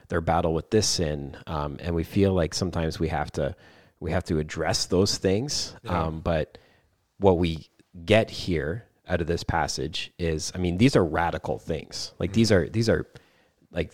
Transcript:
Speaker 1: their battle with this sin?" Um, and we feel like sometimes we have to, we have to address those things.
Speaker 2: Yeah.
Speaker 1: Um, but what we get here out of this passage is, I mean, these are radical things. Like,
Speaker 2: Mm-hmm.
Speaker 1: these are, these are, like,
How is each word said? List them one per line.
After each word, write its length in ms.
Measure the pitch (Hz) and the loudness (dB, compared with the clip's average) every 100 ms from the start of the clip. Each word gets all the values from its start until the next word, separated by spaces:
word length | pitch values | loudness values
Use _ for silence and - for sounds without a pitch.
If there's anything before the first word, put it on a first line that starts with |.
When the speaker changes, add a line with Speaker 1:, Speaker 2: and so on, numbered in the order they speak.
| - | -6
Speaker 1:
their 120 | 85 | -2
battle 320 | 82 82 85 | 2 2 2
with 160 | 80 - | 0 0
this 180 | 107 - | 2 2
sin?" 480 | - 80 73 69 - - | 0 -2 -2 -8 -12 -8
Um, 300 | 78 73 69 | -6 -6 -6
and 140 | 87 85 | -4 -2
we 80 | |
feel 300 | 82 101 98 | 0 2 4
like 200 | 92 80 | 4 0
sometimes 460 | - 92 85 80 - | 0 -4 -2 -2 -2
we 80 | 80 | -2
have 240 | 78 73 | -2 -4
to, 240 | - 71 - - - _ _ | -2 -4 -6 -16 -20 _ _
we 120 | 80 | -4
have 120 | 90 - | -4 0
to 120 | 80 | -2
address 480 | 76 - 80 - - | -2 -4 -2 -2 0
those 320 | 92 101 - | 2 2 0
things. 580 | 95 98 143 - - - | 0 0 -2 -6 -6 -10
Speaker 2:
Yeah. 200 | - 87 | -4 -2
Speaker 1:
Um, 180 | 80 80 | -2 -4
but 360 | 87 80 76 - _ _ _ _ _ - | -2 -2 -2 -10 _ _ _ _ _ 2
what 200 | 98 87 | 4 6
we 280 | 87 80 - _ _ 90 85 | 2 -2 -8 _ _ -10 2
get 240 | 107 110 | 4 4
here 560 | - - 80 69 104 - _ - | -4 -4 -2 -2 -6 -10 _ -4
out 140 | 87 | -2
of 60 | 80 | 0
this 160 | 85 | -2
passage 680 | - 82 71 - 69 - - - | 0 0 0 -2 -4 -6 -8 -4
is, 320 | 85 78 - | -2 -2 -4
I 60 | 92 | -2
mean, 180 | 90 87 | 0 4
these 180 | 127 135 | 4 6
are 80 | 85 | 2
radical 520 | 82 85 78 - 69 | 2 0 -2 -4 -6
things. 560 | - 78 - - - - | -4 -6 -6 -12 -12 -6
Like, 100 | 90 | -2
Speaker 2:
Mm-hmm. 60 | 104 | 2
Speaker 1:
these 160 | 110 | 4
are, 180 | 98 78 | 4 2
these 200 | 110 110 | 0 2
are, 180 | 87 - - _ _ _ _ _ | 0 -2 -14 _ _ _ _ _
like, 200 | 85 82 | -8 -8